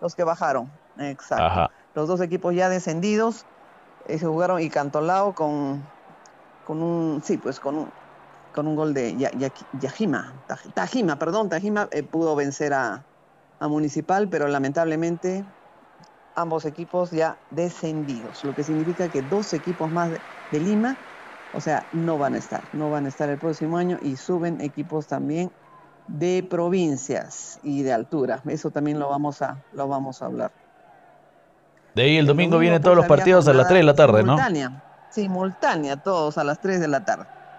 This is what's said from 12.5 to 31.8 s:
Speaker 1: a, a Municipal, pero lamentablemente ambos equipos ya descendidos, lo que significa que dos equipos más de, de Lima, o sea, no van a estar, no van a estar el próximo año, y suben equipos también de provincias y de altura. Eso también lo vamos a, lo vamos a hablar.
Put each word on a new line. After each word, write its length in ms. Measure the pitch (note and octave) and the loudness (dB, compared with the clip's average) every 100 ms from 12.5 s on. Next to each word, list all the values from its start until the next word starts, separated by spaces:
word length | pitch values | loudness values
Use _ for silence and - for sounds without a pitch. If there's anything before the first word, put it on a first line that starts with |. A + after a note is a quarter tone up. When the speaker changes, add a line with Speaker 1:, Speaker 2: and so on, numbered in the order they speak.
| C#3 D3 | -2 -2
Speaker 1:
a, 320 | C#3 B2 G2+ C#3+ _ _ _ _ - | 0 -2 -6 -12 _ _ _ _ -8
a 100 | D3+ | -2
Municipal, 600 | D3+ D3+ D#3 D3+ F#3+ G#3 | 0 -2 -2 0 0 0
pero 180 | E3 D3 | 0 0
lamentablemente 1000 | C#3+ C3+ C#3+ E3 D#3 E3+ E3+ F#3 F#3+ G3 - - - - - - - - - | 0 0 0 0 0 -2 -2 -4 -6 -8 -16 -20 -20 -20 -20 -20 -20 -10 -6
ambos 280 | E3+ D#3+ | -4 -4
equipos 480 | D3+ D3 E3+ F3+ F3+ | -4 -8 -6 -2 -2
ya 260 | D#3+ D#3+ - - | 0 -2 -4 -10
descendidos, 920 | C#3+ F3 E3+ E3 D#3 D3 A#2+ A2+ - | -4 -4 -4 -6 -4 -6 -8 -10 -10
lo 120 | C#3+ C3+ | -6 -4
que 80 | |
significa 440 | D3 D#3 D#3+ E3+ F3+ | -2 -2 -2 -2 -4
que 140 | D3 | -4
dos 300 | C3+ G3 G#3 | -2 -2 -2
equipos 400 | D#3+ - F3 D#3+ | -4 -6 -6 -4
más 180 | E3+ E3+ | -2 -2
de, 100 | E3 - - - | -4 -12 -20 -6
de 100 | D3+ | -2
Lima, 360 | F3 G#3 A#3 C4+ - - - - - | 0 2 0 -2 -10 -20 -20 -20 -12
o 80 | - | -8
sea, 260 | D3+ D3+ - | -2 -2 -2
no 260 | E3 E3 D#3 | -4 -2 0
van 160 | C#3 | 0
a 40 | A#2+ | -2
estar, 260 | - - - | -6 -10 -8
no 180 | D3 D3+ | -6 -4
van 160 | D3 C#3 | -2 -4
a 20 | |
estar 200 | - D3+ | -4 -4
el 100 | C#3+ | -2
próximo 380 | E3 D3+ D#3 E3+ | -4 -4 -2 0
año, 200 | F3+ F3 | 0 -2
y 140 | C#3+ C3 | -4 -6
suben 440 | - F3+ E3+ E3 | -4 -2 -2 -4
equipos 460 | C#3+ D3 D3+ D#3 D3 | -6 -8 -6 -6 -6
también 460 | C3+ C3+ D#3+ F3+ - - - - - - | -6 -4 -2 -4 -8 -20 -20 -20 -20 -12
de 340 | D3 F3 F#3 | -4 0 0
provincias 1160 | F#3 F3 F3 F#3+ E3+ C3+ - B2 - - - - | -2 -2 0 2 2 0 -4 -6 -6 -12 -16 -12
y 200 | D3 C#3+ | -6 -2
de 100 | C3+ | 0
altura. 500 | A#2+ A#2 D#3+ B2+ A2+ C#3+ | 0 0 -2 -2 -2 -6
Eso 240 | D3+ D#3+ | -6 -4
también 260 | D3+ D3 D3 | -2 -2 -2
lo 100 | C#3+ | -2
vamos 340 | C#3 D3 C#3+ | -2 -4 -4
a, 200 | C3+ C3+ - | -6 -8 -12
lo 140 | - C#3 | -8 -4
vamos 360 | C#3 C3+ B2 | -4 -6 -8
a 40 | B2+ | -8
hablar. 240 | A#2+ G#2+ - _ _ - - - - _ _ _ _ _ _ | -6 -8 -10 _ _ -20 -20 -20 -20 _ _ _ _ _ _